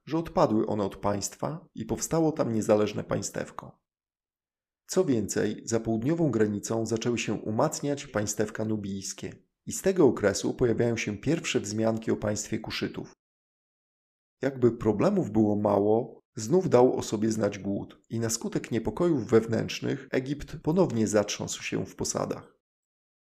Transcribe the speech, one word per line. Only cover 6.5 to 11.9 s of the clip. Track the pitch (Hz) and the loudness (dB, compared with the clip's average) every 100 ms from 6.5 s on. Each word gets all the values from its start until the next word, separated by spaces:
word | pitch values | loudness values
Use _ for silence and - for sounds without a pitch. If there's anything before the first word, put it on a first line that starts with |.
| 101 - 113 110 | 0 -2 -4 -2
zaczęły | 113 123 113 | -2 0 -2
się | - | -2
umacniać | 98 - 110 151 - 143 143 - | -4 -2 0 0 0 -4 -4 -4
państewka | 104 104 - 107 - | -4 -2 -2 -4 -4
nubijskie | 110 107 101 98 - - - - _ _ - | -4 -4 -4 -8 -10 -10 -12 -14 _ _ -12
i | |
z | - | -2
tego | 190 180 135 | 0 6 4
okresu | - 101 98 101 | 6 2 2 -2
pojawiają | - 123 107 120 110 | 0 2 2 0 0
się | 107 101 | -4 -4
pierwsze | 135 165 - 120 | -2 -2 -2 -4
wzmianki | 101 107 113 | -2 0 0